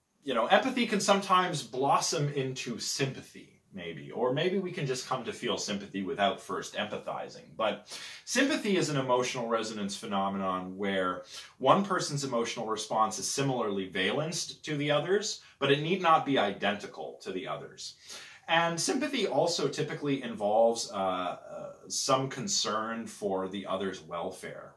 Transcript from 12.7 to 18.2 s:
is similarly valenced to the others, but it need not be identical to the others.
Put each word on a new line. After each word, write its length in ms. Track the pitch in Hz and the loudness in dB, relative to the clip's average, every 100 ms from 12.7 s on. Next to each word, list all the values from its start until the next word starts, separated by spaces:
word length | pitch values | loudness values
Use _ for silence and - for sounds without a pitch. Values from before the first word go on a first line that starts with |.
| 104 - 113 107 98 | -4 0 2 2 2
is 100 | 95 | -2
similarly 600 | - 139 123 107 98 92 | 0 2 2 0 -2 -2
valenced 760 | 95 95 131 156 - - - - | 0 2 2 0 -2 -6 -8 -6
to 120 | 147 | -2
the 140 | 147 | 2
others, 500 | 147 156 202 - - - - | 2 4 2 0 -8 -12 0
but 140 | 143 | 2
it 100 | 143 | 4
need 200 | 160 185 | 2 2
not 240 | 170 156 139 | 6 6 6
be 120 | 127 | 4
identical 800 | 101 95 98 101 98 - 78 - | 4 2 0 0 -4 -10 -12 -10
to 80 | 101 | -8
the 160 | 78 76 | -6 -4
others. 480 | 71 73 - - - - - | -6 -8 -14 -14 -16 -16 -16